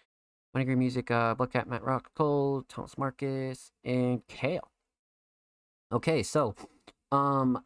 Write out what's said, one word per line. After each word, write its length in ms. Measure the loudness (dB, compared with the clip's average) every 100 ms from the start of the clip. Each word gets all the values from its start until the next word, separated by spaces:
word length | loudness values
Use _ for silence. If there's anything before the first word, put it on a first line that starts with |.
| _ _ _ _ _
One 80 | -2
Degree 140 | 0 2
Music, 360 | 2 0 0
uh, 240 | 2 2 0
Black 160 | 0
Cat, 160 | -2 -4
Matt 160 | -4
Rock, 280 | -2 -2 -2 -2
Cole, 480 | 2 2 2 -2 -6
Thomas 280 | -12 -10 -6
Marcus, 760 | -6 -4 -4 -4 -6 -8 -16 _
and 420 | -2 0 2 0 -4
Kale. 420 | -6 -4 -4 -8 _ _ _ _ _ _ _ _ _ _ _ -4
Okay, 320 | -2 2 0
so, 320 | 2 0 0 -4 -14 _ -20 -20 -2
um, 500 | 2 4 2 2 0